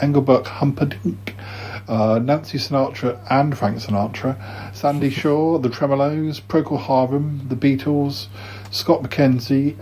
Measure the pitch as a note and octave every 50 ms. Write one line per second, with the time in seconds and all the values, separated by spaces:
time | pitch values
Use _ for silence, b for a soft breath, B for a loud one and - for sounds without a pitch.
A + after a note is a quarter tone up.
0 | - D3 C#3+ C#3+ C3 C3+ B2+ - - - - - D3 C#3+ C3 - D3+ C#3 - -
1 | - F3 - - - - - B B B B B B B B G#2+ B - A2+ A2
2 | A2 A2 A2 A2+ A#2+ C3 - - - - - C3+ - - C#3+ C3+ C3 B2+ - -
3 | B2+ B2 - - - - C3+ C#3 C#3+ D3+ C3+ - A#2 G#2 A2+ A#2 - G#2 G#2 G2+
4 | G#2 A2 - - - C3 C3+ - - - - - - - - - - C#3+ C#3+ C#3+
5 | C#3 C3+ C3+ - - D3+ C#3+ D3+ D#3+ E3 E3+ D#3 B2+ A#2+ - - D3 C#3 C#3 C#3
6 | C#3 D3 D3+ D#3 D#3 D#3 D3 - - - - D#3+ C#3+ - D3 B2+ - - C3+ B2+
7 | C3 B2+ C#3 C#3+ D3 D3 C#3+ C#3 C3+ C3 B2+ A2+ - C#3 C3+ C3 - D3+ D3 C#3+
8 | C#3+ C#3+ C#3 - - - B B B B B B B B - - - - - -
9 | C3 A#2 - - C#3+ C3 B2+ A#2+ - - C#3 C3+ C#3 D3 D3+ -